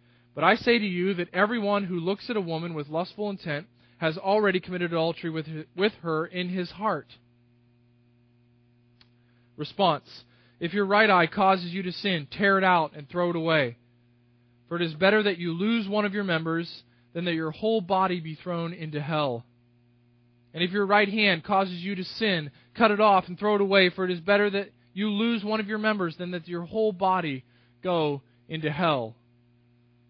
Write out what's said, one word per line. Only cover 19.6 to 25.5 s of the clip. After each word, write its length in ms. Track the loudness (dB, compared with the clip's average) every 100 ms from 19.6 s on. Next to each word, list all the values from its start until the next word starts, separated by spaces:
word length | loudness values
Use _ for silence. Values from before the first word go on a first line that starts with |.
| _ _ _ _ _ _ _ _ _
And 100 | -6
if 80 | -2
your 140 | 0 2
right 220 | 4 4
hand 360 | 2 2 0
causes 400 | 0 0 0 -4
you 100 | -6
to 100 | -6
sin, 460 | -8 -4 -2 -2 -4 -12 _
cut 160 | 2 2
it 100 | 6
off 280 | 6 4 2
and 100 | -4
throw 160 | 0
it 60 | 0
away, 300 | 4 4 4
for 140 | 2
it 60 | -4
is 100 | -4
better 300 | 0 2 2
that 220 | -2 -6 _ _
you 180 | -6 -2
lose 340 | 0 0 -2
one 160 | -2